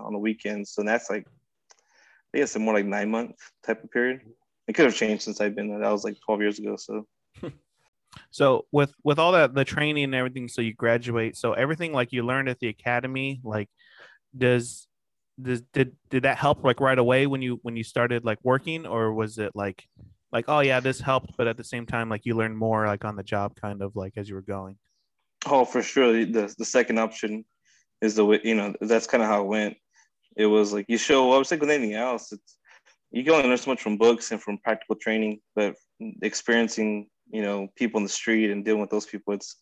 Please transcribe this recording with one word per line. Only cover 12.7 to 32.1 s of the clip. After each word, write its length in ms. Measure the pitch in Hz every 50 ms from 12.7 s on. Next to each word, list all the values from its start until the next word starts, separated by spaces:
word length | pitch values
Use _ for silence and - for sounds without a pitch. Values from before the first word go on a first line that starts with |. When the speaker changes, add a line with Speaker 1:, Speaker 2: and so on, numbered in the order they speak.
| 104 _ - 120 123 123 123 131 131 135 135 139 139 127 123
Speaker 2:
like, 240 | 113 107 107 104 - _ _ _ _ _ - - - _ _ _ _ -
does, 520 | 127 127 123 123 123 117 123 - - - _ _ _ _ _ _ _ _ _ _ -
does, 200 | 131 127 127 117 120 _ -
did, 200 | 143 131 123 - _ _ -
did 140 | - 131 123
that 140 | 135 131 -
help, 260 | 156 143 151 - -
like, 160 | 131 120 -
right 180 | 139 131 131 131
away 280 | 120 120 127 131 139
when 160 | 143 135 131 131
you, 180 | 127 123 117 -
when 140 | 120 117
you 80 | 117 110
started, 400 | - - 127 120 120 120 117 117
like, 140 | 113 107 - -
working, 440 | 123 127 131 - 170 160 165 160
or 260 | 87 110 113 113 110 110
was 260 | 110 110 107 107 110
it 140 | 107 98 -
like, 300 | 101 101 101 90 - - _ _ - 113 - _ _ _ _ -
like, 140 | 117 117 -
"Oh 120 | 151 151
yeah, 200 | 143 135 131 127
this 200 | 127 131 127 110
helped," 360 | 120 135 131 131 - - -
but 120 | - 123 117
at 100 | 113 120
the 60 | 117
same 200 | - - 120 117
time, 240 | 113 - 117 113 113
like, 160 | 110 104 -
you 100 | 117 113
learned 220 | 113 110 110 110
more, 300 | 110 110 113 110 110 107
like, 180 | 107 101 104 -
on 100 | 107 104
the 80 | 101 98
job, 320 | - 110 101 101 104 - -
kind 220 | - 104 101 98 98
of, 120 | 98 101
like, 200 | 107 95 98 -
as 100 | 107 101 107
you 60 | 98
were 60 | 95 98
going? 360 | 104 98 98 95 95 98 _ _ _ _ _ _ _ _ _ _ _ _ - -
Speaker 1:
Oh, 180 | - 139 131 123
for 160 | 123 - 127 -
sure. 300 | - - 139 131 120 113 113 110
The, 280 | 87 117 113 104 101 - -
the 60 | 113
second 340 | - - 127 117 - 117 113
option 460 | 113 110 - - - 107 107 110 110 _ _ _ _ _ _ _ _ _ _ -
is 140 | 110 107 104
the 80 | 110 104
way, 160 | 104 107 - -
you 120 | 117 113
know, 200 | 107 101 101 95 -
that's 260 | 110 107 117 113 110
kinda 200 | - - 120 113
how 160 | 107 104 104 101
it 40 | 98
went. 280 | 107 107 107 104 - _ _ _ _ _ _ _ _ _ _ _ -
It 120 | - 107
was 260 | 107 107 107 104 101 101
like, 140 | 104 101 -
you 80 | 117 107
show 320 | - - 147 135 131 127 131
up, 100 | 135 135
it's 80 | -
like 100 | 175 156
with 100 | 147 143
anything 240 | 151 143 120 104 107
else. 380 | 110 120 127